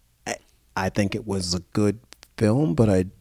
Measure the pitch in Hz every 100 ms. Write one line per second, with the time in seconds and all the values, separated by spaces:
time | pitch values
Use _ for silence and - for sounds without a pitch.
0 | _ _ - - _ _ _ - 95 -
1 | 101 107 101 98 87 87 - - 104 107
2 | - - - - 107 123 156 156 110 92
3 | 92 -